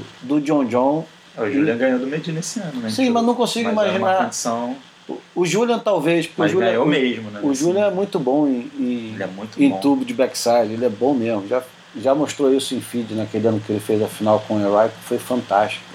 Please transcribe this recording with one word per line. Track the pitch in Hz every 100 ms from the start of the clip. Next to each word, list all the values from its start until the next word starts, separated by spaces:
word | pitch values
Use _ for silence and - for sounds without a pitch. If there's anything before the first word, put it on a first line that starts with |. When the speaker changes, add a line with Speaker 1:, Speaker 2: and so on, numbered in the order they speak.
| 110 -
Speaker 1:
do | 123 151
John | 143 151 123
John. | 120 135 151 160 - - -
Speaker 2:
É, |
o | 107
Julian | 101 156 117
Speaker 1:
E |
Speaker 2:
ganhou | 131 127
do | 131
Medina | 156 165 160
esse | - 226
ano, | 175 131
né? | 113
Speaker 1:
Sim, | - 262
mas | 233
não | 233 240
consigo | 226 226 233
Speaker 2:
Mas | 214 202
era | 190
uma |
Speaker 1:
imaginar. | 190 190
Speaker 2:
condição | 117 - 120 117 123 135 - - -
Speaker 1:
O, | - - -
o | 175
Julian | 185 240 226
talvez, | 220 185 147 170 156
porque | -
o |
Speaker 2:
Mas | 156
Speaker 1:
Julian, | 135 117
Speaker 2:
ganhou | 113 147
Speaker 1:
o, |
Speaker 2:
mesmo, | 143 127 110 107
né? | 104
Speaker 1:
o | 143
Julian | 135 160 190 208
Speaker 2:
Assim. |
Speaker 1:
é | 185
muito | 196 185
bom | 127 143 143
em, | 123 120 139
em, | 127 120 110
Speaker 2:
Ele | 107
é | 92
muito | 95 110 -
Speaker 1:
em | 139
Speaker 2:
bom. | 95
Speaker 1:
tubo | 143 135 123
de |
backside, | 117 127 - 120 120 107
ele | 113 120
é |
bom | 104 127
mesmo. | 135 113 107 98
Já, | 127 - - - -
já | 120 147
mostrou | 143 - 135
isso | 135 135 123
em |
feed | 107 120 110
naquele | 110 107 110 113
ano | 107
que | 110
ele | 107
fez | - 107
a | 107
final | - 107 107 -
com | 107
o |
Uriah, | 101 104 113
que | - -
foi | 120
fantástico. | - 127 113 98 104 - -